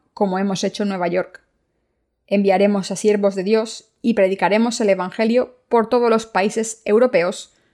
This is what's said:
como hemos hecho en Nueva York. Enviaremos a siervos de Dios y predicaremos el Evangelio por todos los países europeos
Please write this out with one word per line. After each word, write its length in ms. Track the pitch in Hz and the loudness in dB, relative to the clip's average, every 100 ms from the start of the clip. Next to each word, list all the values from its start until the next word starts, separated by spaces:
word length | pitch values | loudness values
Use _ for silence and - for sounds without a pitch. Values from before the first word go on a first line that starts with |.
| _ | _
como 240 | - 202 185 | -4 -4 -2
hemos 260 | 196 180 | -4 -2
hecho 200 | 196 - | -4 -4
en 60 | 202 | -4
Nueva 180 | 190 175 | -2 -2
York. 340 | 180 - - _ _ _ _ _ _ _ _ - | -2 -6 -12 _ _ _ _ _ _ _ _ -4
Enviaremos 640 | 202 196 185 202 202 180 | 0 2 4 2 0 -4
a 40 | 185 | -2
siervos 380 | 214 208 202 | 0 2 0
de 100 | 190 | -2
Dios 480 | 190 220 226 - _ _ | -2 -2 -2 -12 _ _
y 120 | 233 | -2
predicaremos 640 | 220 190 190 180 214 226 226 | 2 2 2 0 2 0 0
el 80 | 208 | 0
Evangelio 680 | 190 180 - 220 240 - _ - | 0 -2 -2 0 0 -2 _ -2
por 200 | 233 220 | 0 2
todos 200 | 247 240 | 0 2
los 180 | 220 220 | 0 0
países 540 | 185 208 220 220 - - | -2 -2 -2 -8 -8 0
europeos 720 | 214 247 202 175 185 - _ _ | 2 4 2 0 -6 -16 _ _